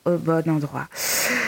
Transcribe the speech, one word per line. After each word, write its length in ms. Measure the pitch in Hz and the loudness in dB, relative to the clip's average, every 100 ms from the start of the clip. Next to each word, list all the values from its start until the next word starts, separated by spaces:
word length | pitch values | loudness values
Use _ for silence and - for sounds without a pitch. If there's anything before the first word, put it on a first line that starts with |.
au 80 | 175 | 0
bon 360 | 170 165 165 160 | 0 2 2 2
endroit. 380 | 156 143 131 - - - - - 247 | 0 0 -6 -8 -6 -4 -2 0 0